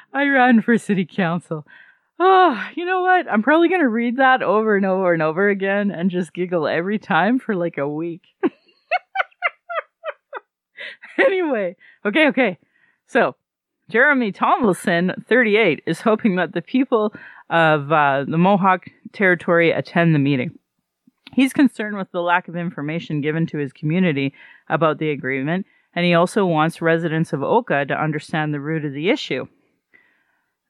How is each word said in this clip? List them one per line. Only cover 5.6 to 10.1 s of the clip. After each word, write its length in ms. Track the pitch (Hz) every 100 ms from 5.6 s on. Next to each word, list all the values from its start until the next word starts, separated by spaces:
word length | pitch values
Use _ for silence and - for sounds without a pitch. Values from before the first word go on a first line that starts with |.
| 196 202 202
and 200 | 160 185
just 220 | 180 180
giggle 340 | - 180 175 139
every 320 | 135 180 214
time 400 | - 170 185 254
for, 160 | - 196
like, 220 | 175 160
a 100 | 143
week. 340 | 147 170 175 _ -
<laughs> 80 | 381 _ _ _ - 719 _ 762 - - 719 - - 679 - _ 640